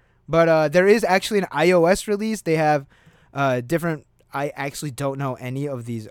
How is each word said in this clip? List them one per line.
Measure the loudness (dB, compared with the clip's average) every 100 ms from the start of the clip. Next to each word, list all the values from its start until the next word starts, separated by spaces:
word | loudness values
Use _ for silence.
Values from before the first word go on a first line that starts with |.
| _ _ -2
But, | 2 4
uh, | 4 4
there | 4 6
is | 4
actually | 4 0 0 -2
an | -2
I | 0 2
O | 4 4
S | 2 0
release. | -4 -4 -4
They | -2 0
have, | 2 0 -2 _ _ _ _ -4
uh, | -2 -2
different, | -2 -2 -2 -6 -8 _ _
I | -8 -6 -6
actually | -10 -8 -10
don't | -6 -6 -4
know | -6 -8
any | -8 -8 -6
of | -8 -8
these | -10 -10